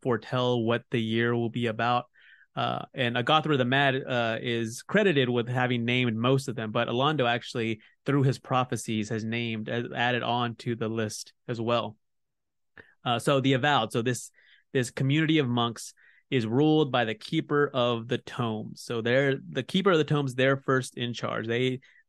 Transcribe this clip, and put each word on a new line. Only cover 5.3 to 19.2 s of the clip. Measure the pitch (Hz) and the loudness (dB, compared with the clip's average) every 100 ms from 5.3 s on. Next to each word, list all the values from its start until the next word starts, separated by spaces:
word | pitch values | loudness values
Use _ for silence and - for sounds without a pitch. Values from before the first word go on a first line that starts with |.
| 120 117 | 0 0
having | 127 127 123 117 | 0 0 0 0
named | 127 123 110 | 2 2 2
most | 123 135 135 | 2 2 0
of | 117 | -6
them, | 110 | -4
but | 113 117 | -2 0
Alondo | 120 143 151 120 | 2 2 2 2
actually, | 120 - 123 113 110 - _ - | 0 -4 -4 -4 -4 -10 _ 0
through | 143 | 2
his | 135 117 | 2 0
prophecies, | - 127 127 113 - 110 104 | 0 0 0 -4 -2 -4 -2
has | 113 | -4
named, | 110 117 117 110 107 | -4 -4 -4 -4 -4
uh, | 120 123 131 | -6 -4 -2
added | 120 123 | 0 0
on | 117 120 120 110 | 0 0 -2 -4
to | - 117 | -6 -4
the | 110 | -4
list | 113 107 - - _ - | -2 -4 -6 -14 _ -8
as | 117 | -4
well. | 113 117 107 - _ _ _ _ _ _ _ - - _ 131 | 0 0 -2 -8 _ _ _ _ _ _ _ -20 -20 _ -2
Uh, | 120 | 0
so | - 139 | 2 2
the | 131 | 4
Avowed, | 131 143 139 113 | 2 4 2 2
so | 123 | 0
this, | 117 117 - _ _ _ _ | -2 -2 -6 _ _ _ _
this | 135 120 | -2 -2
community | - 135 147 156 160 | -2 0 2 4 2
of | 127 | 2
monks | 120 117 110 - - - _ - | 2 0 -4 -14 -18 -20 _ -4
is | 135 110 | -2 0
ruled | 123 156 156 143 | 2 4 4 2
by | 123 113 | 2 0
the | 110 | -4
Keeper | - 160 147 147 143 | -4 -4 0 0 2
of | 135 123 117 117 | 2 0 0 -2
the | 120 | -4
Tomes. | - - 117 110 113 - | -4 -4 -4 -4 -8 -12
So | - 120 | -8 -4
they're, | 113 127 | 2 2